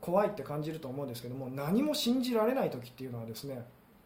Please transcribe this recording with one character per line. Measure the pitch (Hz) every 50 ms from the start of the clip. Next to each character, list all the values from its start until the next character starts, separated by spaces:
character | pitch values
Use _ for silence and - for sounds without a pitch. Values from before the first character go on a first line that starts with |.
怖 | - 175 175 202 214
い | -
っ |
て | - - 135
感 | 151 147 151
じ | 151 160
る | 160 156
と | - 127
思 | 127 143 143
う |
ん | 127
で | 117
す | 117
け | - 120
ど | 127
も、 | 135 131 123
何 | 131 139 143 156 190 240 302
も | 302 285
信 | - - 233 247 262
じ | 240 247 240
ら | 220 214
れ | 233 269
な | 269 202
い | 156
時 | - 123 120 -
っ |
て | - - 131
い | 127
う |
の | 120 117
は | 113
で | 113 110
す | - -
ね、 | 139 131 123 123 - - - - - - - -